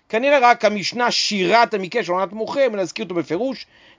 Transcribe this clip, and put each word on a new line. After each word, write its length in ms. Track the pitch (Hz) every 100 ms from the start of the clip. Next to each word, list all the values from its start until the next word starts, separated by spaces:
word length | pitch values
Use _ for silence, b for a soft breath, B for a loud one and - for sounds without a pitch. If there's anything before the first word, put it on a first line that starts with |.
| -
כנראה 300 | 220 277 285
רק 240 | 240 240 208
המשנה 460 | 208 160 220 240
שירה 520 | - - 208 175 226
את 100 | 226
המקרה 300 | 202 185 240
של 80 | 170
עונת 220 | 180 190
מוכר, 360 | 214 220 277 262
מלהזכיר 360 | 208 175 - 196
אותו 100 | 170
בפירוש, 500 | 143 165 262 233 - b b